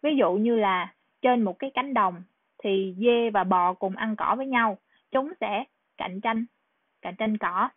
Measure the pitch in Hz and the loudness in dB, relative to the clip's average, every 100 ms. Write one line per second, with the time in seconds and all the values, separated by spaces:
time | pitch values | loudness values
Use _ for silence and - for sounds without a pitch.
0 | 294 294 190 185 220 233 208 185 180 _ | 0 2 2 2 2 2 2 0 -4 _
1 | _ _ 254 247 208 185 269 269 277 247 | _ _ 2 2 2 -2 -8 -6 -2 0
2 | 196 175 180 _ _ _ 214 196 190 185 | 0 -2 -16 _ _ _ -2 0 -2 0
3 | 233 240 233 214 185 185 180 185 190 190 | 2 4 2 0 2 2 2 0 -4 -4
4 | 220 214 - 220 269 254 226 196 _ _ | -6 -4 -2 -2 0 0 0 -2 _ _
5 | _ 269 277 370 214 202 269 _ _ _ | _ -4 -4 -6 -6 -4 -6 _ _ _
6 | 185 185 226 226 233 _ _ _ _ _ | -10 -6 -4 -2 -4 _ _ _ _ _
7 | 190 185 220 214 185 180 240 | -14 -4 -2 0 -2 -2 -2